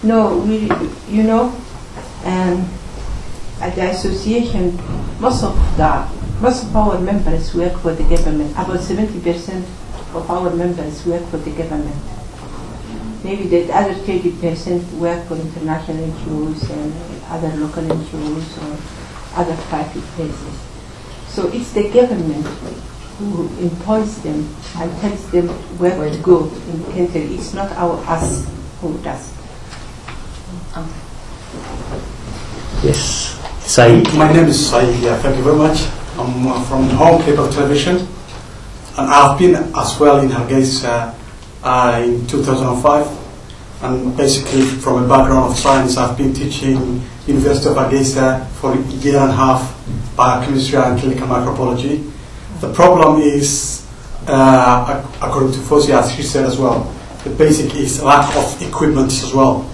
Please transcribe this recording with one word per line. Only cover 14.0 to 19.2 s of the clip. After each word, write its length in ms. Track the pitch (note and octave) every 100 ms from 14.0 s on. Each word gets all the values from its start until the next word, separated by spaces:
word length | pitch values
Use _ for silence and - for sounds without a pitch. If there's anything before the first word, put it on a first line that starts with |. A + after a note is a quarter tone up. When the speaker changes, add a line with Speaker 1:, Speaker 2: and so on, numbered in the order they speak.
| - F3+ F3 E3+
Speaker 1:
percent 400 | E3+ E3 - F3 F3
work 340 | D#3+ E3+ E3+ E3+
for 80 | D#3+
international 680 | D#3+ E3 D#3 D#3+ - D#3+
N 80 | D#3+ D#3
G 140 | D#3
Os 380 | D#3 D#3 D#3 -
and 220 | D3+ D3+ D#3 E3+ - -
other 260 | E3 D#3+ D#3
local 260 | D3+ E3+ D#3
N 120 | D#3+ D#3
G 80 | D#3
Os 400 | D3+ D#3 D#3+ -
or 200 | D3+ D#3 E3 - - -